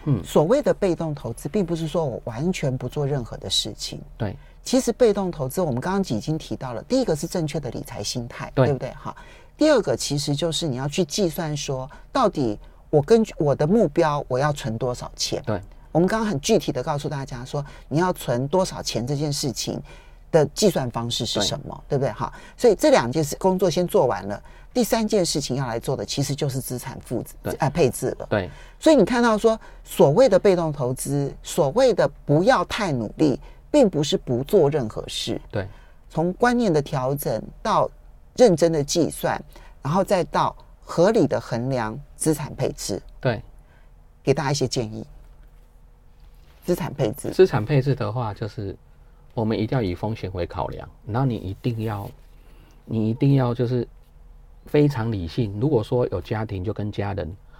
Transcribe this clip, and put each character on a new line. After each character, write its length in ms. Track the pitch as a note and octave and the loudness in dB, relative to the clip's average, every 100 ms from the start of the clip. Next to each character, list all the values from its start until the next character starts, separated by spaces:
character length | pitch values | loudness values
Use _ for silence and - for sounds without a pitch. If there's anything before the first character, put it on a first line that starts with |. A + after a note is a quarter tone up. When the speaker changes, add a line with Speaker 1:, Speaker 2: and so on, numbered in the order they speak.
Speaker 1:
嗯。 180 | D#3 A2 | -2 -2
Speaker 2:
所 220 | - F3 | 2 2
谓 180 | D#3 C#4 | 4 4
的 120 | A#3 | 2
被 200 | - G3 | 2 0
动 220 | D#3+ E3 D3 | 0 -4 -6
投 160 | A#2 | -10
资， 160 | A#2 D3 | -10 -4
并 180 | G#3+ E3+ | -2 -2
不 80 | |
是 140 | E3 D#3+ | -2 -2
说 160 | F3 | -2
我 180 | D3+ G#2+ - | -2 -4 -8
完 260 | A2+ E3+ | -4 -4
全 260 | F3+ C#3+ B2+ | -2 -2 -4
不 120 | B2 | -6
做 180 | D3 C#3+ | -4 -4
任 160 | C#3 | -4
何 140 | A2+ - | -6 -10
的 120 | G2+ | -4
事 220 | - G#2+ | -4 -4
情。 300 | G2+ - - - - | -8 -10 -12 -12 -6
Speaker 1:
对。 180 | G#2 - - - - | -6 -6 -14 -18 -2
Speaker 2:
其 140 | C4 | 0
实 140 | B3 | 2
被 180 | - A#3+ | 2 2
动 180 | G3+ F#3 | 2 -2
投 160 | E3+ C3 | -4 -6
资， 140 | F#3 | -2
我 100 | E3+ | -2
们 120 | A#2+ | -2
刚 100 | F3+ | -2
刚 80 | G3 F#3+ G#2+ | -2 -2 -4
已 40 | |
经 160 | - D#3 | -4 -6
提 180 | - G#2+ | -6 -10
到 160 | B2+ | -8
了， 100 | A#2 | -10
第 180 | - C4 | -2 0
一 20 | |
个 100 | A#3 | 0
是 140 | D#3 E3+ | -2 -2
正 180 | F#3 D#3 | -4 -4
确 140 | D#3+ | -4
的 100 | B2 | -6
理 100 | - | -10
财 200 | - - | -10 -8
心 240 | - B2+ A#2 | -6 -6 -8
态， 200 | - - - | -10 -4 2
Speaker 1:
对。 120 | C3 | 2
Speaker 2:
对 60 | |
不 60 | C3 | 2
对？ 100 | C3 | -4
哈。 220 | - - - - - - - | -12 -12 -14 -16 -20 -10 2
第 140 | D4+ | 4
二 100 | C4+ | 4
个 120 | D#3+ | 4
其 240 | A2+ - C#3+ | 0 -2 -4
实 160 | C#3+ | -2
就 200 | C#3 E3+ | -2 -2
是 120 | D#3 E3 | -2 -2
你 120 | B2 | -2
要 100 | C#3+ | -2
去 160 | C#3+ | -2
计 240 | E3 - F3 | -2 0 0
算 280 | D#3 D#3 D3 | 0 -4 -4
说， 340 | - C3 C3 - - | -6 -6 -8 -14 -6
到 160 | C#4+ A3 | 0 2
底 280 | D#3+ A#2+ G#2 - - - | 2 -2 -2 -10 -20 0
我 120 | D3+ | 2
根 200 | C#3+ A3+ | 6 4
据 120 | A3 - | 4 0
我 160 | D3 | 0
的 140 | B2+ D3+ | 2 4
目 220 | A3+ E3+ | 4 4
标， 340 | D#3 D#3+ D3 - | 4 2 0 -2
我 140 | B2+ | 0
要 140 | D3 | 0
存 240 | C#3+ A2+ A2+ | -2 -4 -4
多 180 | B2+ B2 | -4 -6
少 160 | - - | -10 -6
钱？ 260 | - - - | -4 -4 -2
Speaker 1:
对。 160 | G2+ - - - | -4 -6 -18 -2
Speaker 2:
我 80 | - | 2
们 80 | F#3 | 2
刚 140 | A3 | 2
刚 40 | G#3+ | -2
很 140 | C#3 | -2
具 180 | - G#3+ | 2 2
体 140 | - | 2
的 100 | C#3 | -4
告 160 | C#3+ D3 | -4 -4
诉 120 | D3 | -4
大 160 | C#3 C3+ | -6 -8
家 180 | B2 | -10
说， 200 | B2+ D3 C#3+ - - | -8 -8 -8 -12 -4
你 100 | C#3+ | 0
要 140 | F3+ | 2
存 340 | - - A#2+ C#3 | 0 -2 -2 2
多 160 | F#3 | 0
少 180 | F#3 - | 0 -4
钱 240 | - A2+ B2 | -6 -4 -2
这 120 | C#3+ | -2
件 140 | D3+ | -2
事 200 | C#3+ C#3+ | -2 -4
情 260 | - - - - - - - - | -4 -6 -6 -8 -18 -20 -20 2
的 140 | E3 C#3+ | 4 4
计 220 | - G#3 | 4 2
算 200 | E3 B2+ | 2 -2
方 200 | A#2 A#2 | -4 -4
式 140 | - A#2 | -4 -2
是 160 | A2 | -2
什 180 | G2+ - | -2 -4
么， 240 | - - - | -8 -12 -4
Speaker 1:
对。 80 | C#3 | -2
Speaker 2:
对 20 | |
不 60 | B2 | -2
对？ 80 | |
哈。 200 | - - - - - | -4 -8 -10 -20 2
所 140 | A#4+ | 4
以 40 | |
这 160 | F#4 D4+ | 4 6
两 220 | A#3+ - | 4 4
件 100 | D#3+ | 0
事 140 | D3 - | -2 0
工 240 | F#3+ F#3 | 0 2
作 100 | F#3+ | 2
先 160 | E3 F3 | 2 2
做 200 | G3+ C3+ | 2 2
完 200 | F#2+ G2 | 0 -6
了， 160 | G2+ - - - | -10 -12 -20 -6
第 80 | B3 | -2
三 240 | A3 A3+ G#3+ | 2 2 2
件 200 | G#3+ E3+ | 2 2
事 160 | - | -2
情 160 | D3 C3 | -2 -4
要 100 | C3 | -2
来 100 | A#2 | -4
做 160 | - | -4
的 120 | C3+ G#2 | -4 -4
其 180 | - | -4
实 100 | C#3 | -4
就 140 | C#3 C#3+ | -2 -4
是 140 | C3 | -4
资 180 | - B2 | -6 -8
产 180 | - - | -10 -12
负-， 200 | - A2+ - - | -8 -6 -8 -10
Speaker 1:
对。 100 | - - | -8 -4
Speaker 2:
呃， 140 | D3 | -2
配 200 | D3+ C3 | 2 2
置 260 | - B2+ - | 2 -4 -6
了。 100 | - | -2
Speaker 1:
对。 200 | G#2+ F#2 - - - | -2 -2 -10 -20 0
Speaker 2:
所 140 | D#4 | 6
以 20 | D4 | 6
你 80 | |
看 180 | F3+ A#3+ | 6 4
到 160 | A#3+ G#3+ | 2 4
说， 220 | A3 A3 - - | 2 0 -6 -20
所 280 | - - D#3 | -4 4 6
谓 180 | D3 C4 | 8 6
的 100 | F#3 | 6
被 160 | G#3 F3+ | 4 4
动 160 | E3 | 0
投 220 | C#3+ B2 | -2 -4
资， 400 | C3 - C#3+ C#3 - | -4 -4 -2 -2 -6
所 260 | - - C#3+ | -6 0 0
谓 220 | G3+ C4 | 4 4
的 160 | F3 D3+ - - | 4 2 0 2
不 200 | D3 G3 | 4 6
要 180 | A3+ | 4
太 280 | F3+ - G3 | 2 -4 -2
努 180 | C3 G#2 - | -2 -2 0
力， 220 | D3+ A#2 - - - | 2 0 -6 -20 0
并 180 | G3+ A3 | 4 6
不 140 | D3 | 4
是 140 | D3+ - | 0 -2
不 260 | - A#2+ | -2 -4
做 260 | C#3 G3+ C#3+ | 2 4 6
任 180 | D3+ A2 | 2 -4
何 140 | - - | -8 -10
事。 320 | - - G2+ - | -8 -6 -6 -6
Speaker 1:
对。 180 | G#2 F#2+ - - - - | -8 -8 -10 -20 -20 -10
Speaker 2:
从 240 | - F3 | -2 -2
观 220 | F3+ A#3+ A#3+ | 2 2 2
念 140 | A3+ | 2
的 100 | D3+ | 2
调 340 | C#3+ C#3+ B2+ C#3+ | 0 -4 -2 -4
整 260 | C#3+ A2 - - | -4 -6 -6 -8
到 280 | - F3 - - - - - - | -2 0 0 -4 -20 -20 -6 4
认 200 | A#3+ F3 | 6 6
真 160 | E3+ | 2
的 120 | D#3+ | 2
计 260 | C#3+ E3+ B2+ | 0 0 0
算， 320 | - E3+ G#2+ - - - - | 0 -4 -4 -6 -20 -20 -12
然 120 | C3+ | -2
后 100 | F3+ | 0
再 200 | F#3 F#3+ D#3 | 2 0 0
到 300 | F3+ C#3 - - - | 0 -2 -4 -16 -20
合 280 | - - F#3 | -6 4 4
理 140 | A3+ D3 | 6 2
的 140 | A2+ | 0
衡 300 | - A#2 B2+ | -4 -4 -2
量 280 | C3 G#2+ B2+ - - | -2 -4 -8 -14 -4
资 180 | D#3 | -2
产 200 | D3 C#3 - | -2 -4 -4
配 160 | A#2 | -4
置。 280 | - - - - - | -4 -6 -8 -8 -6
Speaker 1:
对。 200 | C3 A2 - - - - - - - - | -4 -4 -6 -20 -20 -20 -20 -20 -20 -6
Speaker 2:
给 120 | - | -2
大 100 | C3+ | 0
家 80 | C#3+ | 0
一 20 | |
些 140 | C#3+ B2+ | 0 -2
建 180 | C3+ G#2+ | -2 -6
议。 140 | A2 - - - - - - - - - - - - - - - - - | -8 -14 -18 -20 -20 -20 -20 -20 -20 -20 -20 -20 -20 -20 -20 -20 -10 -2
资 100 | F3 | -2
产 180 | E3 | -2
配 180 | - A2 | -2 -2
置。 180 | - - | -2 -2
Speaker 1:
资 180 | - F#3+ | 4 4
产 180 | B2 G#2 | 4 0
配 160 | C#3+ | 0
置 140 | C3+ B2 | 2 0
的 160 | G#2+ | -2
话， 220 | A#2+ A2+ | -4 -6
就 140 | G2 A2 | -6 -8
是 280 | - G2 - - - - - - | -8 -8 -10 -16 -20 -20 -20 -12
我 100 | - | -4
们 140 | A2 G2+ | 0 0
一 80 | A2+ | 0
定 120 | C3+ | 0
要 40 | |
以 140 | G2 F2 | -2 -2
风 200 | G#2+ A2 | -4 -6
险 140 | F#2 | -6
为 120 | F#2 E2+ | -6 -6
考 220 | - - | -4 -6
量， 200 | - - - - | -8 -14 -16 -6
然 160 | A2+ | 0
后 40 | C3+ | 0
你 100 | A2 | -2
一 200 | F#2 F#2+ | -6 -6
定 220 | B2+ A2 | -4 -4
要， 260 | A2 G#2 G2+ - - - - - - - - | -4 -6 -8 -14 -20 -20 -20 -20 -20 -20 -6
你 240 | A2 A2 | -2 0
一 40 | |
定 220 | A#2 C#3 C#3 | 2 4 4
要 180 | B2 | 2
就 120 | A#2+ A#2+ | 0 0
是 220 | B2 - - - - - - - - - | -2 -4 -10 -20 -20 -20 -20 -20 -20 -2
非 220 | D3+ D3 | 4 4
常 240 | C3+ A2+ | 2 -2
理 160 | G#2 E2 | -2 -4
性。 300 | - A2 G2+ | -2 -4 0
如 80 | C#3 | 2
果 140 | B2+ | 2
说 220 | G#2 B2 B2 | 2 0 0
有 140 | F#2+ | -2
家 240 | - A2 A2 | -4 -6 -4
庭， 180 | G2 | -6
就 80 | F#2 | -6
跟 200 | G2+ G#2 | -4 -6
家 220 | G2+ G2+ | -4 -4
人 220 | F#2+ D#2+ G2 - - | -4 -6 -10 -18 -20